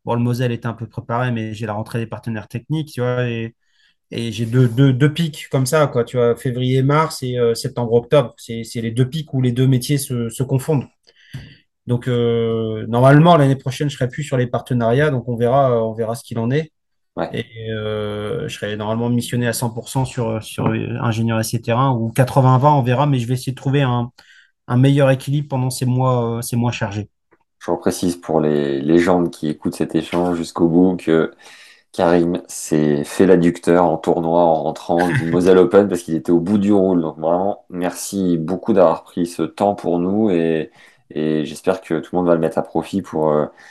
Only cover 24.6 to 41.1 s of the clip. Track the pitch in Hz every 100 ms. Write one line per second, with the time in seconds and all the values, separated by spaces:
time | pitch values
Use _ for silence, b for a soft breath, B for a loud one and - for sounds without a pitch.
24.6 | - 123 135 139 135 135 135 147 147 135
25.6 | 127 127 123 127 127 123 117 117 117 120
26.6 | 120 117 107 104 98 _ _ _ _ _
27.6 | - 87 92 - 92 87 - 80 76 73
28.6 | 71 69 73 85 87 90 87 - 76 76
29.6 | 87 - 78 82 76 87 90 85 82 -
30.6 | 85 85 92 90 - 80 78 - B B
31.6 | B B B - 90 87 85 90 - -
32.6 | - 78 76 73 73 - 92 90 85 -
33.6 | - 87 87 80 - 82 82 85 85 78
34.6 | 73 78 - 85 87 82 82 87 90 92
35.6 | 87 98 101 90 - 80 82 87 85 107
36.6 | 101 101 92 90 78 76 80 87 98 -
37.6 | - 87 87 87 - 98 92 85 80 90
38.6 | - 98 85 82 - - 85 - 82 -
39.6 | 104 101 90 87 90 101 110 87 82 80
40.6 | 76 b b b b